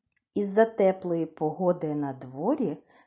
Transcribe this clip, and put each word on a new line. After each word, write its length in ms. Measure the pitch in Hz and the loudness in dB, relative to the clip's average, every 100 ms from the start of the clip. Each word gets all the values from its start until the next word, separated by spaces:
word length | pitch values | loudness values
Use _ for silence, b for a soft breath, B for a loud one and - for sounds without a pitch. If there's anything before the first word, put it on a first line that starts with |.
| _ _ _ | _ _ _
Із-за 320 | - 202 196 226 | -4 0 4 4
теплої 600 | 220 190 190 180 170 160 | 6 2 2 -2 -2 -2
погоди 680 | - 156 156 185 175 160 147 | -2 -4 0 0 0 0 -4
на 180 | 143 | -4
дворі 640 | 131 131 131 175 302 202 151 b b | -8 -12 -6 -2 0 -2 -6 b b